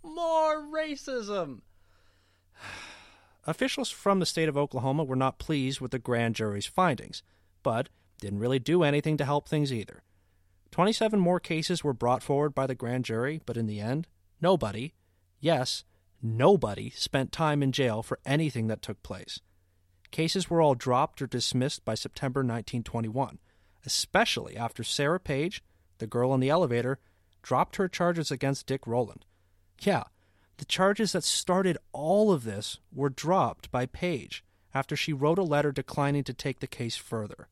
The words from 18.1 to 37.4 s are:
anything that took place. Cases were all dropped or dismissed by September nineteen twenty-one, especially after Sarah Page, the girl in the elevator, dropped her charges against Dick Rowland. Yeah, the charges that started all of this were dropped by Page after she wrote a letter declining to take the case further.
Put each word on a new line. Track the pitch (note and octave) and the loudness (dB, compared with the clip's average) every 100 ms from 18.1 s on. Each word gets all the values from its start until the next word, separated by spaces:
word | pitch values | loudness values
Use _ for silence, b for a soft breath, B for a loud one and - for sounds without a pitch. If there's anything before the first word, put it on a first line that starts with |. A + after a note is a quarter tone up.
| - - | -8 0
anything | C#3+ D#3 B2 A2 | 0 0 -2 -2
that | G#2+ | -4
took | - G#2 | -6 -12
place. | - F#2 - - _ _ _ _ _ _ - | -10 -12 -12 -16 _ _ _ _ _ _ -12
Cases | - E3 G3 F3 | -2 0 0 0
were | E3+ | 4
all | D3+ | 4
dropped | B2 - B2 D3+ - | 4 2 2 2 -2
or | C3 | -4
dismissed | B2 - B2+ C3 - - | -2 0 0 0 -2 -6
by | |
September | A2 - - C#3 C3 | -6 -6 -6 -4 0
nineteen | B2+ A#2 G#2 B2 | 0 -2 -4 -6
twenty-one, | A2 A#2+ A2+ A#2 C3+ - _ _ _ _ - | -4 -4 -4 -2 -4 -6 _ _ _ _ -4
especially | - - F#3 - - - - | -4 2 2 2 0 -6 -6
after | A2+ - | -6 -6
Sarah | A#2 - C#3+ F3+ | -6 0 0 0
Page, | - C#3 D#3+ - _ _ _ _ | -2 -2 -2 -6 _ _ _ _
the | A2 | -6
girl | A#2 B2+ | 0 2
in | C3 | 4
the | C3 | 4
elevator, | E3 D#3+ A#2+ A#2+ C3+ _ _ _ _ | 4 2 2 0 -4 _ _ _ _
dropped | - C3+ E3+ - | -2 0 0 0
her | F#3+ | -4
charges | - F3 E3+ D3+ | 0 0 0 -2
against | C#3 C#3 C#3 - | -2 0 -2 -2
Dick | C3+ - | -6 -2
Rowland. | A#2 A#2 - _ _ _ _ _ _ | -2 -2 -6 _ _ _ _ _ _
Yeah, | - E3 - _ _ _ _ - | 0 0 -2 _ _ _ _ -20
the | - | -6
charges | - F#3 G#3 G#3+ | 2 4 4 0
that | F#3 | 0
started | - - - F#3 F#3+ D#3+ _ | 0 -2 2 2 2 0 _
all | - D#3 G3 G#3+ | -6 2 6 6
of | E3+ A2+ | 4 0
this | G2+ G#2 - _ | -6 -6 -10 _
were | C3 C#3 | -2 -2
dropped | C3 D3+ F#3 B2+ - - | -2 2 4 2 0 -4
by | B2+ B2+ | -4 -4
Page | - F3+ D3+ - - _ _ _ | -4 -4 -4 -6 -16 _ _ _
after | C#3 C3+ D3 | -4 -2 -4
she | - | -2
wrote | C#3+ D3 E3+ | 0 2 4
a | |
letter | F3+ D3 D3 | 4 2 2
declining | C3+ - - C#3+ C#3+ | -2 -6 -2 0 0
to | C3+ | -2
take | B2 C#3+ B2+ | -6 -6 -6
the | B2 | -10
case | - A#2+ - | -6 -6 -6
further. | - A#2 G#2 - | -6 -6 -6 -10